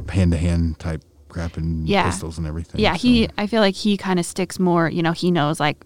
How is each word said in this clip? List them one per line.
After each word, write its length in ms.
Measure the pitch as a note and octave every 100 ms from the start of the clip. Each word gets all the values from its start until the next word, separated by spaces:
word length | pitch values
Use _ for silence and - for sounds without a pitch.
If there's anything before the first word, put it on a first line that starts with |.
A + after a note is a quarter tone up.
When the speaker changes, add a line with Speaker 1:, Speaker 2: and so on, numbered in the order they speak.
| -
Speaker 1:
hand-to-hand 720 | F#2 F2+ E2+ E2+ E2+ E2 D#2
type 240 | E2+ D#2+ - _ -
crap 280 | - E2+ D#3+
and 280 | D#3 D#2+ D#2+
Speaker 2:
Yeah. 160 | G3
Speaker 1:
pistols 340 | E2+ - - -
and 80 | D#3
everything, 340 | D3+ - -
Speaker 2:
Yeah, 140 | G3
he, 300 | E3+ B3 A#3
Speaker 1:
so. 60 | A3+ -
Speaker 2:
I 100 | G#3
feel 140 | A3+
like 140 | G3
he 220 | F#3+ G#3 G3
kinda 240 | F#3+ F#3
sticks 360 | F3 - F#3 -
more, 300 | F3+ E3+ E3
you 140 | F3
know, 100 | E3
he 180 | E3 F3
knows, 300 | F3 D3 D#3+
like, 240 | D3 D3